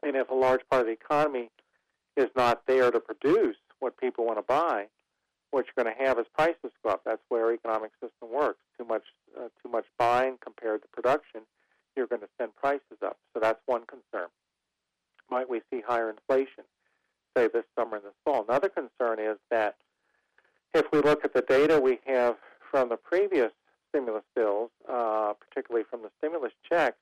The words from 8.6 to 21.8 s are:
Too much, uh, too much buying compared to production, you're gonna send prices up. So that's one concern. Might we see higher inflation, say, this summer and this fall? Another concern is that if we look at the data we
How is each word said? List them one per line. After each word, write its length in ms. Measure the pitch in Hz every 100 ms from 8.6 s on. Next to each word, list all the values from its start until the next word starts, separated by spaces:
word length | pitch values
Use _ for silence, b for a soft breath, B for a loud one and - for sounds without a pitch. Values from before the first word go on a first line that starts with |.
| _ _
Too 80 | 120
much, 180 | 110 - _ _ -
uh, 120 | 120 _
too 80 | 123
much 160 | 117 - _
buying 380 | 120 123 131 127
compared 400 | - - 113 107
to 60 | _
production, 540 | - 120 151 _ 110 110 _ _ _ _ -
you're 120 | 123
gonna 220 | 117 104 _
send 160 | 117 _
prices 420 | 139 143 _ - 98
up. 120 | - _
So 60 | 117
that's 200 | 110 110 -
one 200 | 120 117
concern. 440 | 127 _ 104 87 _ _ _ _ _ _ _ _ _ _
Might 200 | 123 127
we 120 | 120 _
see 100 | 127
higher 280 | 113 120 113
inflation, 540 | 107 - 135 135 - - _ _ _ _ _ _ -
say, 120 | 113
this 180 | 117 110 -
summer 200 | 117 107
and 80 | 101
this 80 | _ -
fall? 180 | 135 104
Another 220 | 131 190
concern 500 | 180 127 _ 120 110
is 180 | 107 107 _
that 260 | 117 107 - _ _ _ _ _ _ _ _ _
if 120 | 165 151
we 100 | 151
look 220 | 143 147
at 100 | 147
the 80 | 127
data 380 | - 131 151
we 200 | 156